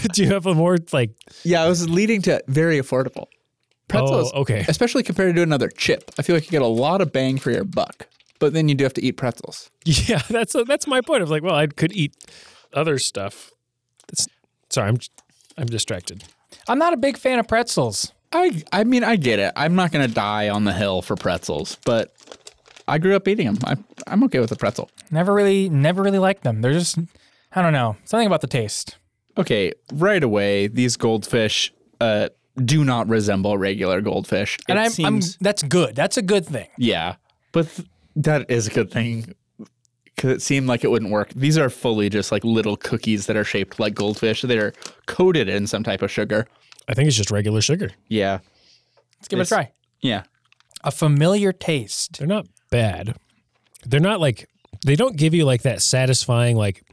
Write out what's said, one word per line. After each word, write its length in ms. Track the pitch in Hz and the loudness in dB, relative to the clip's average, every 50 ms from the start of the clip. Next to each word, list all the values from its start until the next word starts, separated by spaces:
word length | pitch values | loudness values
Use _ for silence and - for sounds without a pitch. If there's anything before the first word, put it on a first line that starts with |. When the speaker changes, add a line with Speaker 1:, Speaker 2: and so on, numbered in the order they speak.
| - | 0
Speaker 1:
<laughs> 80 | 226 175 | -2 0
do 100 | - 190 | 2 2
you 60 | - 196 | 2 2
have 120 | 196 165 | 2 0
a 80 | 190 175 | 2 2
more, 220 | 156 165 175 180 175 165 - - | 4 4 4 2 2 0 -2 0
like 180 | 143 120 110 - _ _ - - - - | 0 0 -2 -4 _ _ -20 -20 -6 -2
Speaker 2:
Yeah, 200 | 170 170 170 165 | 0 2 4 4
I 40 | |
was 220 | 170 180 170 170 165 | 2 2 2 0 0
leading 320 | 170 180 214 220 233 202 175 | 2 2 2 2 2 2 2
to 180 | 185 147 - - | 2 0 0 0
very 300 | - 131 151 160 170 160 139 | 0 0 2 2 2 2 0
affordable. 460 | 127 - 131 127 131 127 - - - - _ _ _ _ _ _ _ _ _ _ _ - | 0 0 -2 -2 -2 -2 -6 -10 -14 -16 _ _ _ _ _ _ _ _ _ _ _ -2
Pretzels, 420 | - 208 135 135 135 - 160 - - | 0 0 2 2 2 2 0 0 -2
Speaker 1:
Oh, 80 | 139 | -2
okay. 240 | 139 - 123 107 85 - | -2 0 0 0 0 -2
Speaker 2:
especially 340 | - - 240 240 - 269 - | 0 0 0 0 0 0 -2
compared 320 | - 175 - 190 185 170 | 0 -2 0 0 2 2
to 80 | 165 175 | 2 2
another 240 | 160 151 131 117 | 2 2 0 -2
chip, 420 | - - - - - 156 - - - - | -4 -4 -4 -2 -2 -2 -2 -4 -8 -10
I 60 | - - | -4 0
feel 120 | - 170 | 0 0
like 100 | 160 156 | 0 0
you 60 | - | 0
get 100 | 175 147 131 | 0 0 2
a 20 | |
lot 360 | 113 113 117 131 151 180 196 | 2 2 2 2 2 2 0
of 100 | 185 139 | 0 0
bang 260 | - 131 131 131 131 | 0 -2 0 0 -2
for 140 | 135 - 127 | -2 -2 -2
your 140 | 120 143 - | -2 -2 -2
buck, 420 | 98 - - 92 - - - - - _ _ _ _ _ _ | -4 -4 -4 -4 -4 -8 -16 -20 -20 _ _ _ _ _ _
but 140 | 156 147 156 | 0 0 2
then 140 | 160 160 151 | 2 2 2
you 40 | 143 | 2
do 100 | 131 139 | 2 0
have 80 | 131 - | 0 -2
to 80 | - - | -2 -4
eat 80 | 127 117 | -4 -4
pretzels. 520 | - 135 120 - - - - - - - - _ | -2 -4 -6 -6 -6 -12 -16 -16 -18 -20 -20 _
Speaker 1:
<laughs> 80 | _ - | _ 0
Yeah, 360 | 165 147 - - - 226 151 - - | 0 2 2 2 2 0 0 0 -2
that's, 260 | 226 233 226 - - 262 233 | -2 -2 -2 0 0 -2 0
that's 220 | 233 285 294 - | 0 0 -2 0
my 140 | 302 269 254 | 0 0 0
point. 180 | 247 - 320 240 | 0 0 0 0
I 40 | 175 | 0
was 60 | 151 | 0
like, 140 | 156 156 151 | -2 -2 0
"Well, 100 | 190 165 | 0 2
I 140 | 147 156 | 2 2
could 240 | 151 143 - 156 165 208 | 0 0 0 -2 0 0
eat 220 | 202 147 139 - _ - - - - - - - - _ _ - | -2 -4 -4 -4 _ -20 -20 -20 -20 -20 -20 -20 -20 _ _ -4
other 240 | 143 156 160 143 | -2 -2 0 0
stuff." 540 | 131 - - - 101 98 101 - - - - _ _ _ _ _ _ _ _ _ _ _ | -2 -2 -4 -6 -6 -8 -8 -10 -14 -20 -20 _ _ _ _ _ _ _ _ _ _ _
That's, 200 | - - - - - _ _ _ _ _ _ _ _ | -10 -8 -6 -6 -6 _ _ _ _ _ _ _ _
sorry, 180 | - 131 104 101 | -4 -2 0 0
I'm, 80 | 120 123 - - _ - _ _ _ _ _ _ _ | 0 -2 -4 -8 _ -20 _ _ _ _ _ _ _
I'm 100 | - 143 | -8 -6
distracted. 560 | 117 113 104 - - 110 90 - - 87 95 - - _ _ _ _ - - - | -6 -4 -6 -4 -6 -8 -8 -10 -12 -16 -16 -18 -20 _ _ _ _ -20 -10 -6
Speaker 3:
I'm 120 | - 240 269 | -4 0 0
not 140 | 330 349 339 | 2 0 0
a 40 | |
big 180 | 240 240 277 254 | 0 0 -2 -2
fan 200 | - - 262 254 | -2 -2 0 0
of 100 | 240 226 | 0 0
pretzels. 640 | - 220 226 240 - - 180 131 113 98 - - - - _ _ _ | 0 0 0 0 0 -2 -2 -2 -2 -2 -4 -6 -8 -10 _ _ _
Speaker 2:
I, 320 | - 339 370 359 220 156 156 - | 0 2 2 2 0 -2 -6 -4
I 140 | - 190 220 | -2 0 2
mean, 180 | 240 254 247 233 | 2 2 2 2
I 140 | 220 233 | 2 2
get 200 | 190 139 120 110 101 | 2 2 2 2 2
it. 140 | 98 90 - | 0 0 0
I'm 200 | - 147 160 175 | -2 0 2 2
not 160 | 185 180 160 | 2 2 2
gonna 160 | - 147 135 | 2 0 0
die 420 | 120 110 117 104 104 104 107 104 104 | 0 0 -2 -2 0 0 0 0 0
on 140 | 101 104 104 | 0 0 0
the 100 | 101 92 | 0 0
hill 300 | 92 104 101 92 90 - | 0 0 0 -2 -2 -2
for 120 | - 107 | -4 -6
pretzels, 640 | 90 - - 87 82 - - 78 73 80 - - - - | -4 -2 -2 -2 -2 -4 -6 -6 -6 -6 -8 -10 -6 -2
but 260 | 127 117 113 104 - _ _ - - - - _ - - _ _ - - - - | 0 0 0 0 -2 _ _ -20 -20 -20 -20 _ -20 -20 _ _ -20 -20 -14 -6
I 100 | - 143 | -4 -2
grew 180 | 156 165 185 196 | 0 2 2 2
up 120 | 190 190 | 2 2
eating 180 | 190 202 226 170 | 0 0 0 0
'em. 120 | 110 208 120 - | 0 -2 -2 -2
I, 140 | - 156 - - _ _ - - | -2 -4 -4 -6 _ _ -20 -10
I'm 160 | - - 208 254 | -2 2 2 2
okay 140 | 262 - 127 | 2 2 0
with 120 | 117 107 | 0 0
a 40 | - | -2
pretzel. 340 | - - 101 - - - - _ - - _ | -2 -4 -4 -4 -4 -8 -10 _ -20 -10 _
Speaker 3:
Never 200 | 156 160 180 196 | -2 0 0 2
really, 380 | 202 208 202 202 196 196 190 190 | 2 2 4 4 4 2 2 2
never 320 | 156 139 139 160 180 190 | 2 2 2 2 2 2
really 180 | 196 202 196 196 | 0 2 2 2
liked 240 | 185 190 196 - - | 2 2 0 0 -2
them. 180 | 127 110 107 | -2 -2 0
They're 120 | 117 127 147 | 0 2 2
just, 240 | 170 175 160 - 170 170 - _ _ _ _ _ _ _ _ - | 2 0 -2 -2 -4 -6 -6 _ _ _ _ _ _ _ _ -2
I 80 | 185 | 0
don't 100 | 180 165 151 | 2 2 2
know, 240 | 139 123 113 104 - _ | 2 0 -2 -4 -6 _
something 200 | - - 226 233 | -4 0 0 2
about 160 | 202 175 151 | 2 0 0
the 60 | - | -2
taste. 500 | 123 - 127 110 - - - - - - _ _ _ _ _ _ _ _ | -2 -2 -4 -4 -4 -6 -8 -10 -12 -16 _ _ _ _ _ _ _ _
Speaker 2:
Okay, 360 | - 175 - 123 104 95 87 - - _ - 135 | -4 -2 0 0 0 0 -2 -4 -6 _ -10 -4
right 300 | 147 170 202 208 180 147 | 0 2 2 2 2 2
away, 440 | 117 104 101 101 101 101 101 101 | 2 2 2 2 2 2 2 0
these 300 | 104 117 123 123 123 117 | 0 0 0 0 0 0
goldfish, 760 | - - 117 113 107 - - - 120 110 107 - - - - - _ _ _ _ - | 0 0 0 0 0 -2 -2 0 0 0 0 0 -2 -4 -4 -6 _ _ _ _ -2
uh, 280 | 117 113 107 104 104 - - _ _ _ _ 131 127 | 0 0 0 0 -2 -4 -6 _ _ _ _ -4 0
do 220 | 117 151 156 147 | 2 2 2 2
not 240 | 135 123 117 107 107 | 2 2 0 0 0
resemble 480 | 113 110 104 104 101 95 95 104 104 | 0 2 2 0 0 0 0 0 0
regular 420 | 98 95 98 98 104 98 92 92 92 | 0 0 -2 -2 -2 0 0 0 0
goldfish. 560 | 107 98 98 101 98 - 107 95 101 - - - - - | -2 -2 -2 -4 -2 -2 -2 -2 -2 -2 -6 -8 -4 -2
Speaker 3:
And 80 | 180 | 0
Speaker 2:
It 40 | 208 | 0
Speaker 3:
I'm, 40 | 220 | 0
I'm, 60 | 233 226 180 165 202 220 214 | 0 -2 -2 0 0 0 0
Speaker 2:
seems 160 | 180 165 - - | -2 -4 -6 -2
Speaker 3:
that's 200 | 190 202 208 - - | -2 -2 -2 -2 -2
good. 300 | 135 139 180 160 - - | 0 2 2 2 0 0
That's 200 | - 160 202 - | -2 -2 0 0
a 40 | 254 | -2
good 240 | 202 180 208 196 175 | 0 2 2 2 0
thing. 220 | - 151 95 87 - _ | -2 -6 -8 -8 -10 _
Speaker 2:
Yeah, 380 | 113 123 113 104 85 82 87 87 - _ _ _ _ _ _ | -2 0 0 2 0 -2 -4 -6 -8 _ _ _ _ _ _
but 160 | - 170 160 160 - | -2 0 0 0 -4
th-, 120 | - 170 - _ _ _ _ _ | -12 -16 -16 _ _ _ _ _
that 320 | 151 135 147 156 143 120 - | -2 0 2 0 0 0 0
is 180 | 123 117 107 | 0 0 0
a 20 | 104 | 0
good 200 | - 120 110 92 | -2 -2 -2 -2
thing 440 | - 120 113 117 117 113 113 - - - _ _ _ - - - _ _ _ _ _ _ _ _ _ | -2 -4 -2 -2 -4 -6 -8 -12 -16 -20 _ _ _ -20 -20 -20 _ _ _ _ _ _ _ _ _
'cause 140 | - - 131 | -2 0 0
it 100 | 131 - | 0 0
seemed 260 | - - 147 139 135 | 0 0 0 0 2
like 160 | 127 123 117 - | 0 0 0 2
it 40 | 107 | 2
wouldn't 200 | 117 113 110 98 | 2 2 0 0
work. 180 | 104 104 101 - - | -2 -2 -2 -4 -4
These 220 | 131 131 147 156 | 0 2 2 4
are 120 | 160 143 123 | 4 2 0
fully 400 | - - - 123 113 107 104 101 | -2 -2 -2 0 0 2 0 2
just, 220 | 101 104 95 - | 0 -2 -2 -2
like, 140 | 110 101 110 | -2 -2 0
little 320 | 113 113 110 104 107 104 | 2 2 2 2 0 -4
cookies 480 | - - - 123 110 - 113 107 101 104 | -4 -4 -6 -6 -4 0 -2 -2 0 -2
that 100 | - 107 | -2 -2
are 80 | 107 104 | -2 -2
shaped 340 | - - 101 95 - - - | -2 -2 -4 -4 -4 -4 -4
like 140 | 110 107 104 | -4 -2 -2
goldfish. 480 | - 104 104 107 - - 110 107 - - | -2 -2 -2 -2 0 -2 -2 -2 -2 -2
They're 280 | 123 120 110 107 98 - - - - - _ _ | 0 0 0 0 -2 -4 -8 -16 -20 -20 _ _
coated 420 | - - - 180 185 170 151 110 95 | -8 -2 2 2 4 4 2 0 0
in 180 | 95 104 101 | -2 -2 -2
some 160 | 98 - 101 110 | -2 -4 -4 -2
type 180 | 113 98 95 | -4 -2 -2
of 80 | 101 101 | -4 -4
sugar. 360 | - - 104 - 104 110 - - _ _ _ _ - - _ | -2 -4 -2 0 0 -2 -2 -4 _ _ _ _ -20 -16 _
Speaker 1:
I 60 | - - | -4 0
think 140 | 131 147 151 | 2 2 2
it's 80 | 127 | 2
just 140 | 107 101 - | 2 0 0
regular 280 | 107 104 101 107 107 110 | 0 0 0 0 0 0
sugar. 280 | 104 - 151 185 202 - - _ _ | 2 0 0 -2 -2 -6 -8 _ _
Speaker 2:
Yeah. 320 | - 110 107 98 98 98 92 - _ _ _ _ _ _ _ _ _ _ _ _ _ _ _ | -4 -2 0 0 0 -2 -4 -6 _ _ _ _ _ _ _ _ _ _ _ _ _ _ _
Speaker 3:
Let's 80 | - | -12
give 100 | - 202 | -6 -4
it 40 | 185 | -2
a 0 | |
Speaker 2:
It's 80 | 180 - | 0 0
Speaker 3:
try. 220 | 226 196 147 - _ _ _ _ _ _ | 0 0 0 -4 _ _ _ _ _ _
Speaker 2:
Yeah. 220 | - 131 110 98 85 - _ _ _ _ _ _ _ _ _ - - | -2 -2 -2 -4 -6 -12 _ _ _ _ _ _ _ _ _ -8 -6
Speaker 3:
A 80 | 147 | -6
familiar 600 | - - 165 151 147 143 156 175 202 208 202 190 | -2 0 2 4 4 4 4 4 4 4 2 0
taste. 680 | 185 - - - 160 135 107 - - - - - - - | 0 -2 -2 -2 -2 -2 -2 -6 -6 -8 -8 -8 -8 -6
Speaker 1:
They're 80 | 143 | -4
not 200 | 160 202 214 - - _ _ _ _ | -2 -2 -2 -4 -8 _ _ _ _
bad. 480 | - 120 113 104 85 - - 110 - - _ _ _ _ _ _ _ _ _ _ - - - | 0 0 2 0 -2 -4 -6 -8 -10 -10 _ _ _ _ _ _ _ _ _ _ -20 -18 -4
They're 140 | 123 120 147 | 0 2 2
not, 200 | 165 196 220 190 | 2 2 2 2
like, 260 | 160 139 110 - - - _ _ _ _ - - - | 0 0 0 -2 -8 -20 _ _ _ _ -14 -4 0
they 100 | 135 143 | 2 2
don't 220 | 151 240 262 220 | 4 2 2 2
give 160 | 139 151 160 160 | 2 2 4 4
you, 100 | 175 156 | 4 4
like, 180 | 135 127 117 - | 4 2 2 2
that 180 | 135 110 - | 0 0 0
satisfying, 720 | - - - 127 131 131 131 - - - 120 117 120 120 117 | 0 0 0 2 2 2 2 0 0 0 2 2 2 2 2
like, 280 | 110 104 101 92 - _ _ | 2 2 0 -2 -4 _ _